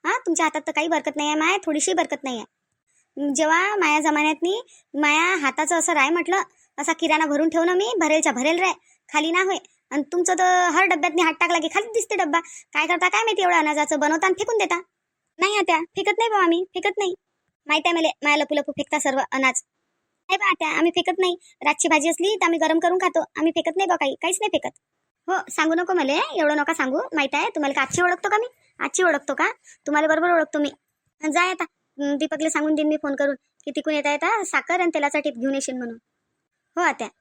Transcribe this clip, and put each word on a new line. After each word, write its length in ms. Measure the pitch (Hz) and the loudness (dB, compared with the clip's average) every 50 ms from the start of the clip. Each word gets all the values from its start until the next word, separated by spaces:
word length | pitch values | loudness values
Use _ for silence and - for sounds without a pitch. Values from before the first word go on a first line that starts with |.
| - | -2
हां, 140 | 320 415 508 494 | -2 -2 -2 -2
तुमच्या 200 | - 330 - 330 | -2 0 0 0
हातात 140 | 311 - 311 294 | 0 0 -2 -6
तर 60 | - | -2
काही 160 | 302 302 311 339 | -2 -2 0 0
बरकत 280 | 330 302 302 302 - | 0 0 -2 -2 -4
नाही 120 | 294 294 302 | -2 -2 -2
आहे 100 | 302 302 | 0 0
माया, 200 | 311 339 381 403 - | 2 2 0 0 0
थोडीशी 280 | 330 302 302 - 370 | -2 -2 0 0 0
बरकत 320 | 370 349 320 - 294 277 - | 0 0 0 -2 -4 -8 -6
नाही 120 | 269 247 | -8 -8
आहे. 80 | 220 - _ _ _ _ _ _ _ _ _ _ _ _ _ _ - 285 285 269 | -8 -10 _ _ _ _ _ _ _ _ _ _ _ _ _ _ -4 -4 -2 0
जेव्हा 420 | 240 311 302 320 339 370 403 427 | 0 2 2 2 2 2 0 0
माया 240 | 403 359 302 302 302 | 0 2 2 2 2
जमान्यातनी 600 | 294 311 302 302 302 311 311 311 339 349 392 466 - _ - _ _ _ - | 2 2 2 2 2 0 0 0 -2 -2 -2 -4 -6 _ -20 _ _ _ -4
माया 420 | 285 302 294 294 311 339 359 381 | 0 2 2 2 2 2 2 0
हाताचं 420 | 349 285 269 262 - 311 - 349 330 | 0 0 -2 0 -2 -2 0 0 0
असं 140 | 320 - | 0 0
राय 180 | 330 294 262 285 | 2 2 2 2
म्हटलं, 260 | 339 349 330 330 370 392 370 - _ _ _ _ _ - | 0 -2 0 0 0 -2 -2 -4 _ _ _ _ _ -6
असा 140 | 285 330 | -4 -4
किराणा 340 | 320 320 320 302 311 311 320 | -2 -2 0 0 2 2 2
भरून 220 | 294 294 285 320 330 | 0 0 0 0 2
ठेव 140 | 320 339 | 2 2
ना 120 | 330 359 359 | 2 2 2
मी, 180 | 359 403 466 508 381 | 2 0 0 0 0
भरेलच्या 320 | 330 302 311 320 320 320 | 2 2 2 2 2 0
भरेल 260 | 240 247 254 302 339 349 | -2 0 0 0 0 2
राय, 140 | 381 370 - - _ _ _ _ _ _ | 0 0 -2 -4 _ _ _ _ _ _
खाली 180 | - 302 302 320 | -2 -2 0 2
ना 120 | 330 359 | 0 2
होय. 140 | 381 381 370 - - - _ _ _ _ | 2 0 -2 -4 -6 -14 _ _ _ _
आणि 120 | 254 294 285 - | -4 -4 -4 -2
तुमचं 220 | - 349 349 370 370 | -2 -2 0 0 2
तर 340 | 349 370 359 359 359 359 349 | 2 2 4 4 4 2 2
हर 140 | 294 339 381 | 2 2 2
डब्यातनी 380 | 370 370 311 320 349 302 349 | 2 2 0 0 0 0 2
हात 100 | 339 330 320 - | 2 2 2 0
टाकला 180 | 349 339 349 339 | 0 0 0 0
की 100 | 311 311 | -2 0
खालीच 200 | - 403 427 466 | -2 -2 -4 -2
दिसते 280 | 427 453 392 _ 427 | -4 -4 -2 _ -2
डब्बा. 240 | 370 359 302 285 339 330 - - - - _ | -2 0 0 0 -2 -2 -4 -20 -20 -20 _
काय 140 | - 294 311 | -4 -4 0
करता 220 | 320 359 320 359 359 | 0 0 0 0 0
काय 140 | 381 415 | 0 0
माहिती 200 | 453 453 415 381 | 0 0 0 2
एवढा 160 | 381 359 349 339 | 2 2 2 2
अनाजाचं, 400 | 302 302 302 302 294 285 311 285 | 2 2 0 0 0 0 0 0
बनवता 280 | 294 294 311 330 370 | 2 0 2 2 2
आणि 80 | 381 370 | 0 0
फेकून 240 | 370 415 466 466 427 | 0 -2 -2 0 0
देता. 220 | 381 311 349 349 381 _ _ _ _ _ _ _ _ _ _ - | 0 0 -2 -6 -6 _ _ _ _ _ _ _ _ _ _ -2
नाही 180 | 349 403 415 | 0 2 2
आत्या, 220 | 415 359 - 339 311 | 2 2 2 2 0
फेकत 360 | 339 - _ 392 349 403 392 415 | 0 -4 _ -2 -2 0 0 2
नाही 120 | 453 466 | 0 2
बा 120 | 440 403 | 2 2
आम्ही, 220 | 370 339 339 349 370 | 2 2 2 0 -2
फेकत 300 | - _ 370 339 403 403 - | -4 _ -4 -4 -2 -2 0
नाही. 160 | 403 370 349 _ _ _ _ _ _ _ _ _ _ | -2 -2 -4 _ _ _ _ _ _ _ _ _ _
माहित 160 | 294 302 320 302 | -2 -2 0 0
आहे 80 | 349 339 | 0 0
मले, 160 | 339 330 311 - _ 277 | 0 0 -2 -4 _ 0
माया 120 | 294 294 | 0 2
लपू 180 | 302 285 294 302 | 2 0 0 -2
लपू 180 | 294 294 - | -4 -4 -4
फेकता 260 | 285 - 285 _ - 302 | -6 -8 -6 _ -4 -2
सर्व 200 | - 285 262 277 - - | -2 -2 -2 -2 -4 -2
अनाज. 300 | - 262 269 262 247 - _ _ _ _ _ _ _ _ _ _ _ _ _ - | -2 0 0 0 0 -2 _ _ _ _ _ _ _ _ _ _ _ _ _ -4
नाही 80 | 381 | -2
बा 120 | 381 415 392 | 0 0 -2
आत्या, 200 | 349 _ 320 311 | -2 _ -2 -2
आम्ही 220 | 311 311 320 339 | 0 0 0 2
फेकत 280 | 339 359 330 - 339 381 | 0 0 -2 -2 -2 0
नाही. 180 | 370 359 349 370 _ - _ _ - | 0 -2 -2 -4 _ -20 _ _ -2
रातची 240 | 294 294 - - 330 | -2 0 0 2 4
भाजी 200 | 320 311 277 339 | 4 4 4 2
असली 260 | 320 - 339 403 440 | 0 0 0 -2 0
तर 100 | 370 370 | 0 0
आम्ही 140 | 339 330 311 | 0 2 2
गरम 200 | 320 311 320 330 | 2 2 2 2
करून 200 | 359 339 359 370 | 2 2 2 2
खातो, 220 | 381 359 - 330 | 0 0 0 -2
आम्ही 320 | 294 - _ - 302 330 302 | -4 -2 _ -2 -2 0 0
फेकत 220 | 330 302 330 320 | 0 -4 -2 -2
नाही 100 | 370 392 | -2 0
बा 100 | 349 349 | 0 0
काही, 180 | 311 302 269 262 | 0 0 -2 -2
काहीच 240 | _ - 339 370 - | _ -4 -4 -4 -2
नाही 180 | 427 415 349 302 | -4 -2 -2 -2
फेकत. 180 | - - _ _ _ _ _ _ _ _ _ _ | -2 -4 _ _ _ _ _ _ _ _ _ _
हो, 140 | _ - 370 381 392 - | _ -4 -4 -4 -4 -6
सांगू 240 | - - 311 320 330 | -4 -2 0 0 2
नको 180 | 339 359 359 | 0 0 0
मले, 260 | 370 349 285 262 285 339 539 622 571 | 0 0 0 0 0 -2 -2 -2 -2
एवढं 220 | 381 311 294 302 | 0 0 2 2
नका 180 | 302 285 330 330 | 0 0 -2 -2
सांगू. 260 | - 277 262 262 330 494 - - | -2 -2 -2 -2 -4 -4 -2 -2
माहित 200 | 311 277 269 - | -2 -2 0 -2
आहे 140 | 285 330 - | -2 -2 -2
तुम्हाला 260 | - 320 294 277 277 | -2 -2 -2 0 0
का 80 | 294 | 0
आजची 200 | 269 262 - 349 | -2 -2 2 2
ओळखतो 260 | 349 359 359 349 - 403 | 2 2 2 0 -2 -2
का 100 | 415 427 | 0 0
मी? 80 | 466 494 _ _ _ _ _ - | -2 -4 _ _ _ _ _ -8
आजची 240 | - 285 - 381 | -8 -4 0 2
ओळखतो 320 | 370 349 302 285 285 277 277 | 2 2 2 0 -2 -4 -2
का? 160 | - 320 415 480 _ _ - - _ _ | -2 -2 -2 -2 _ _ -20 -20 _ _
तुम्हाला 220 | 285 294 302 311 311 | 0 2 2 4 4
बरोबर 220 | 311 311 330 349 | 4 4 4 4
ओळखतो 280 | 349 330 302 302 - 302 | 4 4 2 0 0 -2
मी. 100 | 294 277 - _ _ _ _ _ _ _ _ _ 311 311 | -2 -2 -4 _ _ _ _ _ _ _ _ _ -6 -2
जा 180 | 277 349 359 370 | 0 2 0 0
आता, 140 | 370 349 349 - _ _ _ _ _ - | 0 -4 -6 -10 _ _ _ _ _ -6
अं, 140 | 285 285 285 | -4 -2 -2
दीपकला 340 | 269 311 302 320 294 320 320 | -2 -2 -4 -2 -2 -2 -2
सांगून 240 | - 302 302 302 311 | 0 0 0 0 0
देईन 140 | 294 302 302 | 2 2 0
मी 80 | 302 | 0
फोन 180 | 302 - 285 277 | -2 -2 -4 -2
करून 200 | 254 285 277 277 | 0 -2 -2 -2
की 360 | - _ _ _ _ _ 294 | -6 _ _ _ _ _ -8
तिकून 240 | 269 302 - 311 302 | -8 -4 -4 -2 -2
येता 160 | 294 285 294 | 0 0 -2
येता 340 | 294 285 330 359 453 440 381 | -2 0 0 -2 -2 -2 -2
साखर 360 | 330 - 349 339 - 339 370 | -2 -4 -4 -2 0 0 0
आणि 100 | 359 339 320 | 0 0 0
तेलाचा 240 | 311 285 285 - 302 | 0 -2 0 -2 -2
टीप 160 | 294 302 247 | -2 -2 -4
घेऊन 180 | 233 240 269 277 | -2 -4 -2 -2
येशील 220 | 269 269 - 262 | -2 -4 -6 -6
म्हणून. 220 | 254 247 233 226 233 _ _ _ _ _ _ _ _ _ _ _ _ _ _ _ | -8 -8 -10 -10 -14 _ _ _ _ _ _ _ _ _ _ _ _ _ _ _
हो 40 | 330 | -2
आत्या. 280 | 349 311 269 - 233 196 _ _ | 0 0 0 -2 -8 -12 _ _